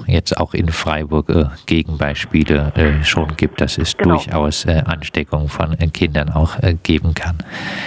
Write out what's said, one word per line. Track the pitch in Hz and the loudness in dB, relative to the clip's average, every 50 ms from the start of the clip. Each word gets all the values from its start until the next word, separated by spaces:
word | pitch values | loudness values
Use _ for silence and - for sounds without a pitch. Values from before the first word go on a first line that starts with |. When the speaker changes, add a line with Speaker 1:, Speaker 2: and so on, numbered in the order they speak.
| - - | 0 2
Speaker 1:
jetzt | 87 82 - - - - | 2 2 2 0 -2 -2
auch | 85 - - | -2 -2 -2
in | - 92 80 | 0 0 0
Freiburg, | 80 - - 80 80 76 76 73 78 78 73 - | 0 -2 -2 -2 -2 -2 -2 0 0 0 0 2
äh, | - 85 78 69 69 - - - | 2 2 2 2 -2 -6 -2 0
Gegenbeispiele, | 82 82 78 - 80 71 78 71 71 - - - - 78 76 - 78 73 73 73 - | 0 2 2 0 -2 -2 -2 -2 -2 -4 -4 0 2 2 4 4 2 2 2 2 2
äh, | - 82 76 73 76 76 | 2 4 4 4 2 2
schon | - - 87 80 76 78 80 | 2 0 0 0 -2 -2 -2
gibt, | - - - - | -2 -2 0 0
dass | 78 73 - - | -2 -2 0 -2
es | 80 - - | -2 -2 -2
Speaker 2:
Genau. | - - 90 82 | 0 2 2 2
Speaker 1:
durchaus, | 76 - - 80 80 76 76 76 - - | 2 0 -2 -2 0 0 0 -2 -2 0
äh, | - 82 82 71 | 2 2 2 2
Ansteckung | - 80 78 76 - - 78 73 - - 76 76 71 | 0 -2 -4 -6 -6 -4 -4 -2 -2 -2 -2 -2 -2
von, | - - 87 78 82 80 | -2 -2 -2 -2 0 0
äh, | 87 80 | 0 -2
Kindern | - - - 82 73 76 73 76 | 0 0 -2 0 0 0 0 0
auch, | 78 76 80 80 - - | 2 2 2 2 2 0
äh, | - 92 85 | 0 0 0
geben | 82 - - 82 76 - 82 80 | 0 2 2 2 2 2 0 0
kann. | - - 85 85 80 - - - - - - - - - | 0 -2 -2 -4 -4 -6 -8 -10 -10 -10 -8 -8 -8 -4